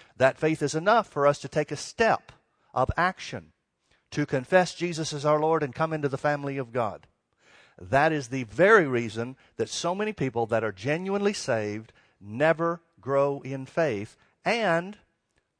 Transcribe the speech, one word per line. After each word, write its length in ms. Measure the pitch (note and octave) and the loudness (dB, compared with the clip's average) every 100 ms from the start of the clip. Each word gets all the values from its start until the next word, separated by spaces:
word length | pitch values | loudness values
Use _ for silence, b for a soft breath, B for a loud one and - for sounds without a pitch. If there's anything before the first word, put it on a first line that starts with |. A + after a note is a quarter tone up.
| B - | B 2
that 200 | C3 - | 2 4
faith 240 | D#3+ D#3 | 0 0
is 140 | D3 D#3 | -2 0
enough 320 | F#3 A3+ - | 2 2 2
for 180 | D3 C#3+ | 2 2
us 140 | C#3+ | 2
to 80 | - | -2
take 240 | D#3 D3+ | -4 -4
a 40 | C#3+ | -6
step 560 | - - A3 B2+ - - _ _ _ | -6 0 2 0 -4 -20 _ _ _
of 200 | B2 C3 - | -2 0 0
action 580 | F3+ - - A2 D#2 _ _ _ _ _ - | 0 -2 -10 -12 -14 _ _ _ _ _ -8
to 160 | D3 D3 | -4 -2
confess 480 | C3+ B2+ F#3 F3 - | -2 2 2 2 -2
Jesus 360 | F3 D#3 D3+ | -6 -4 -6
as 140 | D3 D3 | -2 0
our 140 | D3+ | 2
Lord 240 | D#3 D#3+ | 2 0
and 100 | C#3+ | -2
come 180 | A#2+ D#3+ | -2 -4
into 160 | D#3 C#3+ | -2 -4
the 120 | C3+ | -2
family 400 | D3 D3 C#3+ C3+ | -2 -2 -4 -8
of 120 | A#2 | -6
God. 360 | B2 G#2+ D#2 _ _ _ _ b b b b | -4 -4 -6 _ _ _ _ b b b b
That 300 | F2+ C3+ D#3+ | 0 4 4
is 160 | D3+ A#2 | 2 -4
the 160 | C3+ | -6
very 420 | A2+ A2+ G3 A3 C#3+ | -4 4 6 8 6
reason 520 | B2 A#2 A2 A#2+ C3 b b | 0 -2 -6 -8 -10 b b
that 120 | A2 | -4
so 260 | - E3+ F#3+ | -4 -4 -4
many 180 | G#3+ | -4
people 320 | - C3+ A2+ A2 | -4 -2 -2 0
that 180 | A2+ | 0
are 80 | G#2+ | -2
genuinely 640 | F#2 B2 E3 F#3+ G3+ G#3 | -4 -4 -4 -2 -2 -2
saved 580 | G#3 - A2+ G#2 G#2+ A2 _ b b | -2 -2 -2 -2 -6 -12 _ b b
never 580 | G2+ A2+ D#3 D#3+ E3+ E3+ _ _ | -10 0 2 2 -2 -4 _ _
grow 400 | A#2+ C#3 C#3+ C#3 | -2 2 2 -2
in 240 | C3 C3+ C3 | -8 -10 -6
faith, 500 | E3+ D#3 G2+ A2 _ b b F3 | -2 0 -2 -6 _ b b -2
and 540 | A#3 G3+ E3 F#3 G3+ _ _ _ _ _ | 0 0 0 -2 -12 _ _ _ _ _